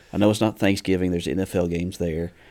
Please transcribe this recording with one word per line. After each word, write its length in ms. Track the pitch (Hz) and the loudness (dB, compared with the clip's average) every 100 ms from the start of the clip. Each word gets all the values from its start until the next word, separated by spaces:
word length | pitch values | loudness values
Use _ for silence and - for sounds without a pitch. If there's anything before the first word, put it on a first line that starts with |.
| - | -8
I 60 | 90 | 2
know 120 | 104 | 2
it's 100 | 107 | 4
not 180 | 110 - | 0 0
Thanksgiving. 520 | 101 98 - 92 92 | 0 0 0 0 2
There's 180 | 87 85 | 0 -2
N 100 | 85 | -2
F 140 | 95 | -2
L 140 | 95 87 | 0 0
games 300 | 85 90 - | -2 -4 -4
there. 340 | 85 80 85 - - | -4 -4 -6 -10 -20